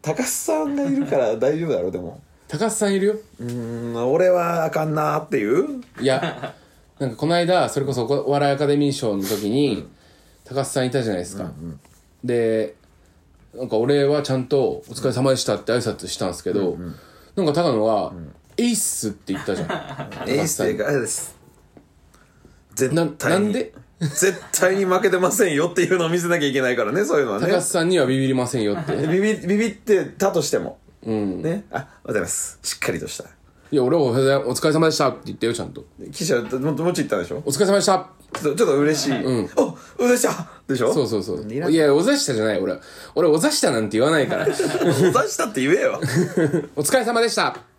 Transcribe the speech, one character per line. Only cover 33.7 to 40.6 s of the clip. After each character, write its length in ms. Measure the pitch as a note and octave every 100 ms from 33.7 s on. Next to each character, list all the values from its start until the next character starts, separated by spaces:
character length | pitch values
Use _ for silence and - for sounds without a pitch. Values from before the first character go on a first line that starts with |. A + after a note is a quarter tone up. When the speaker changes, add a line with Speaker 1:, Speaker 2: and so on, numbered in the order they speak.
Speaker 2:
い 40 | D3
や、 80 |
俺 120 | B2+ E3
は 60 |
「お 80 | C#3
は 60 | A#2+
よ 0 |
う 60 |
ご 40 | C3+
ざ 80 | C#3
い 40 |
ま 60 | A#2+
す。 40 |
お 60 | B2+
疲 100 | D#3
れ 60 |
様 140 | D#3 D#3+
で 40 |
し 60 | D3
た」 100 | C#3
っ 40 |
て 60 | - -
言 100 | -
っ 20 |
て 80 | A#2
よ、 80 |
ち 80 | A#2+
ゃ 20 |
ん 60 | F2
と。 160 | - - - -
Speaker 1:
記 140 | - E3
者、 160 | B2
も-、 0 | A2 C3 C#3+
も 20 |
う 20 | C#3
ち 60 |
ょ 80 | E3+
い 40 |
言 120 | E3+ C#3+
っ 20 |
た 100 | G2+
で 80 | F2
し 60 |
ょ？ 100 | - -
Speaker 2:
「お 60 |
疲 80 | C#3
れ 80 | F#3+
様 80 | G3
で 60 |
し 40 | G3
た。」 240 | F#3+ - - -
Speaker 1:
ち 140 | - D3
ょ 40 |
っ 40 | E3+
と、 0 |
ち 80 |
ょ 20 | A3
っ 40 |
と 80 | C#3
嬉 200 | D3 D3
し 100 | C#3+
い。 140 | B2+
Speaker 2:
う 80 | A2+ B2
ん。 60 | G2 -
Speaker 1:
「お、 60 |
お 160 | B3 - - -
疲 0 |
れ 80 | B3
様 40 |
で 60 | B3
し 60 |
た。」 240 | A3+ E3 - -